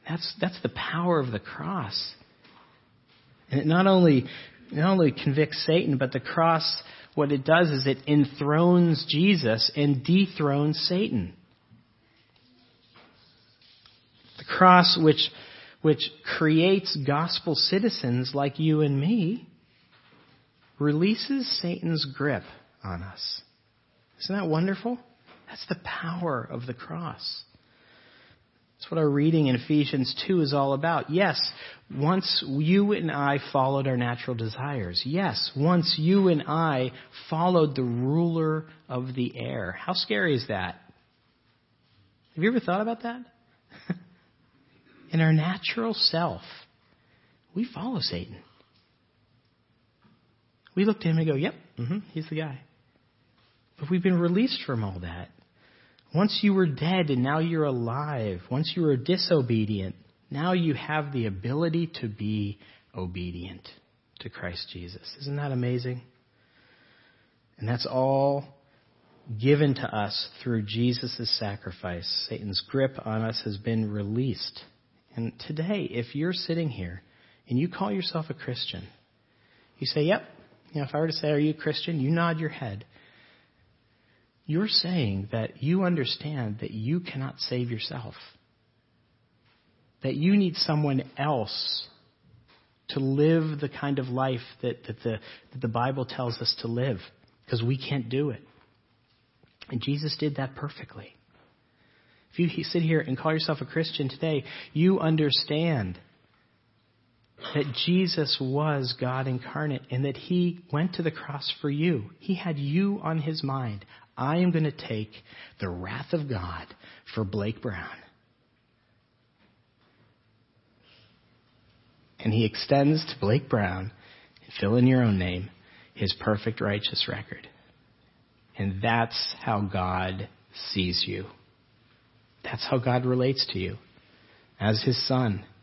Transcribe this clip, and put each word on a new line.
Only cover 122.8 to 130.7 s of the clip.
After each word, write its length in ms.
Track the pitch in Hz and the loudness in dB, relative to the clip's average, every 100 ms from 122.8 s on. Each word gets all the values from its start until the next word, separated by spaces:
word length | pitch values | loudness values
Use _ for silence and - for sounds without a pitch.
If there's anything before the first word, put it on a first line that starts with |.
| 139 156 160 | 6 4 -2
to 120 | - | -4
Blake 300 | 101 127 160 | 2 2 2
Brown, 440 | 117 98 90 101 - - - _ _ - - | 0 0 -2 -8 -12 -20 -20 _ _ -18 -4
fill 160 | 101 120 | 2 6
in 100 | 123 | 6
your 160 | 131 | 6
own 160 | 120 98 | 4 2
name, 300 | 92 90 101 - _ - - | 0 -4 -8 -14 _ -20 -20
his 180 | - 98 | -4 -4
perfect 480 | - - 104 - 113 | -2 0 0 -2 -4
righteous 480 | 107 104 - - - | -2 -2 -2 -4 -4
record. 400 | 101 107 - - _ _ _ _ _ _ _ _ _ _ - | -6 -10 -16 -18 _ _ _ _ _ _ _ _ _ _ -6
And 240 | 98 95 | -4 0
that's 520 | 117 117 113 - - - | 2 2 2 -2 -8 -8
how 220 | - 107 | -2 -2
God 640 | 101 95 92 92 92 95 104 _ _ - - | 0 -2 -2 -2 -4 -6 -10 _ _ -16 -6